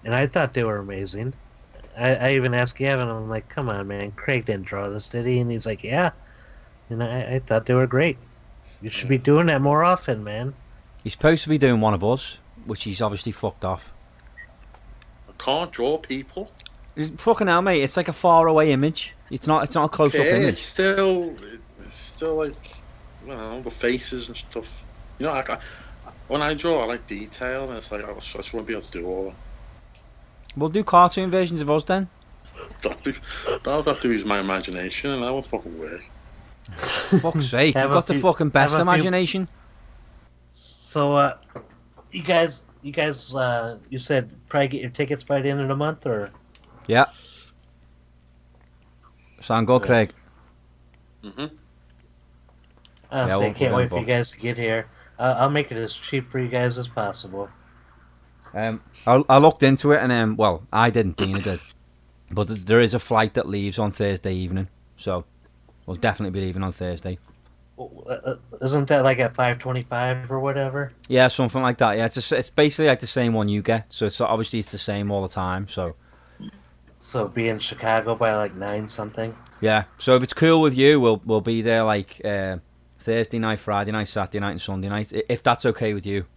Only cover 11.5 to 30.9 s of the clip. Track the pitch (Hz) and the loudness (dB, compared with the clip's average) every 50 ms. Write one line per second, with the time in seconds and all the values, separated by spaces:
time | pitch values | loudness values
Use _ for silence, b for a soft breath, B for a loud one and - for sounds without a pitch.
11.5 | 156 147 139 131 120 110 110 110 104 90 92 107 123 135 - - - - - - | 2 4 6 6 6 6 4 2 2 2 2 0 0 0 -2 -10 -14 -18 -20 -20
12.5 | - - - - 110 - - 107 98 92 113 107 101 95 - 117 101 - - 101 | -20 -18 -10 -10 -10 -8 -6 -8 -4 -2 -2 -2 -2 -4 -6 -8 -8 -4 -6 -6
13.5 | - - - 92 95 - - - - - - - - - - - - - - - | -6 -4 -6 -6 -6 -6 -8 -18 -20 -20 -20 -20 -20 -20 -20 -20 -20 -20 -20 -20
14.5 | - - - - - - - - - - - - - - - - - - - - | -20 -20 -20 -20 -20 -20 -20 -20 -20 -20 -20 -20 -20 -20 -20 -20 -18 -8 -4 -2
15.5 | 135 156 175 170 - - 120 135 151 160 - - 131 135 135 - - 180 208 - | -2 -2 -2 -6 -4 -2 -2 0 0 -2 -4 -8 -8 -8 -8 -10 -12 -12 -12 -12
16.5 | - - - - - - - - - 147 151 160 - - - 226 226 - 214 190 | -14 -20 -20 -20 -20 -20 -20 -16 -8 -8 -8 -8 -8 -2 2 2 2 4 4 2
17.5 | 170 175 185 196 180 151 139 135 - 180 170 - 160 - - 180 170 165 165 160 | 4 4 4 4 2 2 2 2 0 -2 -2 -2 -6 2 4 6 8 8 8 6
18.5 | 160 151 156 156 139 131 139 156 160 - - - - - - - - 131 - 151 | 6 6 6 6 4 4 2 0 0 -2 -8 -10 -14 -20 -14 -10 -10 -6 0 2
19.5 | 156 156 139 - - 165 147 156 - - 156 143 - 147 139 156 185 214 196 180 | 2 2 2 0 0 0 0 0 2 2 2 4 4 4 4 4 4 4 4 2
20.5 | 165 - - - - - 190 196 196 196 196 190 185 180 175 165 147 - - 104 | 0 0 -6 -6 -2 0 0 2 2 2 2 2 2 0 -2 -6 -8 -12 -16 -18
21.5 | 113 117 - - - - 190 - - - - - - - 160 160 156 156 156 143 | -18 -20 -20 -20 -20 -20 -20 -18 -16 -14 -14 -14 -10 -6 -4 -2 -2 -2 -2 -4
22.5 | 147 - - - - - - - - - - - - - - 127 135 117 110 110 | -6 -12 -18 -20 -20 -20 -20 -20 -20 -20 -20 -20 -20 -20 -16 -14 -12 -12 -10 -10
23.5 | 113 127 127 120 - - - 120 123 127 - - 131 123 120 - 117 - - - | -12 -10 -10 -12 -8 -2 -2 0 0 -2 -4 -8 -10 -10 -10 -12 -14 -14 -16 -12
24.5 | - 117 113 - - - - - - - - - - - 131 156 147 131 - - | -12 -12 -12 -12 -18 -18 -20 -20 -20 -20 -20 -20 -12 -6 -4 -4 -2 -4 -4 -4
25.5 | - - - - - - - - - - - - - - - - 131 147 147 147 | -8 -8 -8 -18 -18 -20 -20 -20 -20 -20 -20 -20 -20 -20 -8 -6 -4 -2 -2 -2
26.5 | 156 147 151 170 165 147 117 110 123 117 - - 104 101 107 107 - - 127 127 | -2 -2 0 0 0 0 0 -2 -4 -8 -8 -12 -12 -12 -12 -14 -12 -8 -8 -6
27.5 | 127 135 135 131 123 110 107 - 107 104 104 104 101 - - - - - 98 - | -6 -6 -8 -8 -10 -12 -12 -10 -10 -10 -10 -10 -12 -12 -12 -12 -12 -10 -12 -8
28.5 | - 117 104 - 110 104 - - - 90 85 90 92 92 95 95 92 - - - | -8 -10 -8 -6 -8 -8 -8 -10 -12 -10 -8 -6 -6 -6 -6 -8 -10 -14 -18 -18
29.5 | - - - - - - - - - - - - - - - - - - - - | -18 -18 -18 -20 -20 -20 -20 -20 -20 -20 -20 -20 -20 -20 -20 -20 -20 -20 -20 -14
30.5 | - 139 147 160 156 208 208 - | -6 -4 -4 -2 0 -2 0 4